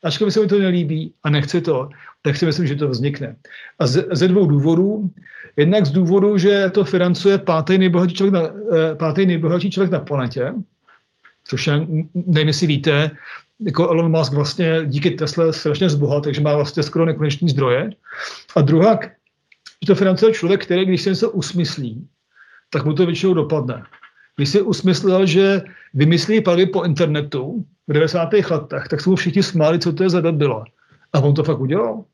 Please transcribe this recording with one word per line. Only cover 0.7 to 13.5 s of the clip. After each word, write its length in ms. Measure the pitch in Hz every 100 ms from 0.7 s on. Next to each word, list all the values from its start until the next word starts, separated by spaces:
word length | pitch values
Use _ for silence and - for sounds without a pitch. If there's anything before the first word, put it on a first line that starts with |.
| 180 156 156 160 _
a 60 | 151
nechci 320 | 147 143 175
to, 280 | 170 135 139 - - _
tak 160 | 151 143
si 80 | 170
myslím, 220 | 156 165
že 80 | 143
to 120 | 147
vznikne. 480 | 120 143 143 117 - - - - _
A 80 | 143
ze, 180 | 147 -
ze 160 | 160 185
dvou 180 | 190 170
důvodů. 640 | 143 147 165 196 214 190 - - - - -
Jednak 280 | 151 208 160
z 60 |
důvodu, 460 | 156 175 190 202 202
že 320 | 185 202 190
to 140 | 202
financuje 540 | 196 185 180 175 202 196
pátý 400 | 196 160 156 190
nejbohatší 380 | 185 175 180 -
člověk 180 | 196
na, 80 | 190 160 202 214 170
eh, 180 | 160 151
pátý 300 | 160 147 190
nejbohatší 460 | 170 160 175 196
člověk 200 | 185 190
na 80 | 165
planetě, 540 | - 143 123 131 131 247 - _ _ _ _ _ _ _
což 240 | - 127 -
já 60 |
n-, 360 | 147 165 156 160
nevím, 340 | 175 180 156 151
jestli 200 | 143 170
víte, 440 | 147 160 143 151 151 - - _